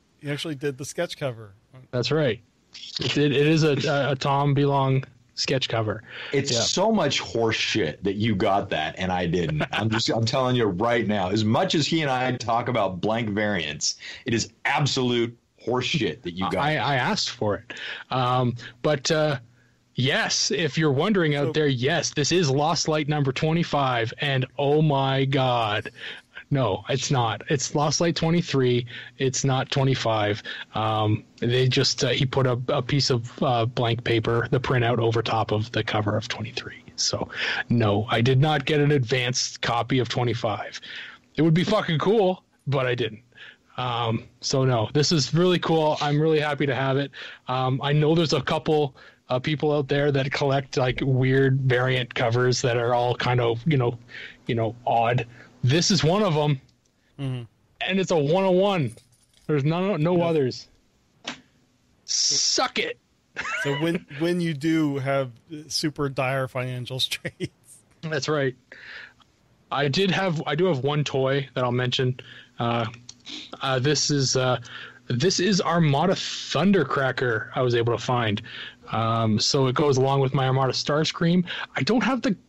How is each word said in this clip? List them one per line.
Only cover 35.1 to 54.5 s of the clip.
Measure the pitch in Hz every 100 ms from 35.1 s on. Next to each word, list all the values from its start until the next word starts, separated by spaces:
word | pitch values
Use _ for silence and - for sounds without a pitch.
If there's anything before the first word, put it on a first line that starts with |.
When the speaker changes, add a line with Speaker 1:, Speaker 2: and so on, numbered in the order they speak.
| 117
Speaker 2:
top | 113 113 104
of | 107 110
the | 110
cover | 104 110 107 107
of | 110
twenty-three. | - 110 - - - - -
So, | - - - - - - -
no, | 120 110 101 113
I | 113
did | 120 131
not | 156 151 139
get | 151
an | 143
advanced | 147 113 131 123 127 - -
copy | - 117 117 135
of | 117
twenty-five. | 127 120 113 113 98 - - - - - - _ -
It |
would | 165 165
be |
fucking | 175 214 - 151
cool, | 185 226 185 185 _ _ -
but | 135 127
I | 123
didn't. | 107 107 - - - - _ -
Um, | 123 120 117 113 - _
so, | - 139 131
no, | 120 110
this | 147 143
is | 165 131
really | 156 180 175
cool. | 175 160 156 151
I'm | 147 147
really | 160 156
happy | 151 143 147
to | 147
have | 135 135
it. | 139 - - - -
Um, | 127 127 135
I | 143
know | 147 151
there's | 165 160
a | 151
couple, | - 156 160 151 143 - - - -
uh, | 127
people | 151 151 156 147
out | 135
there | 143 147
that | 139 135
collect, | - 143 139 135 -
like, | 127 123
weird | 139 127 131 131 135 135
variant | 131 123 127 127 120
covers | - 120 120 127 120
that | 131 120
are | 117
all | 120 123 117
kind | 123 123
of, | 117 117 165
you | 143
know, | 120 123 - - - -
you | -